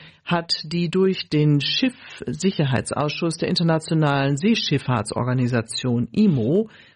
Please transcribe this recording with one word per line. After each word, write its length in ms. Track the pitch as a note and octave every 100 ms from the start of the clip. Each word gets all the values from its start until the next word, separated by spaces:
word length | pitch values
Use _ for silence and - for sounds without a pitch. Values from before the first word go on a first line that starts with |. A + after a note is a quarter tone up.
| - _ -
hat 380 | F3 E3+ -
die 260 | D3+ E3+ E3+
durch 400 | F#3 F#3+ F3+ -
den 320 | D3+ D3+ D3
Schiffssicherheitsausschuss 1800 | C#3 - C4 - - - - D3+ G3 F#3+ C#3+ B2+ - - D3 - E3+ D#3+
der 120 | -
Internationalen 840 | F3 E3 D#3+ - D#3+ D3+ C#3 C3+ C#3+
Seeschifffahrtsorganisation 1700 | F#3+ A3+ - C#3+ - B2 G2+ - A#2+ B2+ A#2+ A#2+ A2+ - B2+ A#2+ A#2+
imo 600 | - G#3+ C#3 A2 F3+ A3 - -